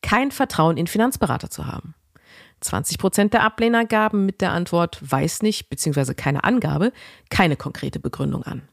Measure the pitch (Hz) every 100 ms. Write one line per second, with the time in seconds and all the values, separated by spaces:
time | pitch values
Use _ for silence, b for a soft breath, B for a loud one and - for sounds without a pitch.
0 | - 214 269 - 269 - 160 160 170 202
1 | 240 - 175 120 - - 143 - - -
2 | _ _ B B B B - 95 - -
3 | 190 - 202 226 214 - 233 233 226 220
4 | 214 208 196 - 185 170 175 170 170 -
5 | 139 135 151 - 214 208 - 143 - 143
6 | 131 - - 139 - 247 - 147 214 B
7 | B B B - 180 139 - - - -
8 | - - 139 139 - 127 -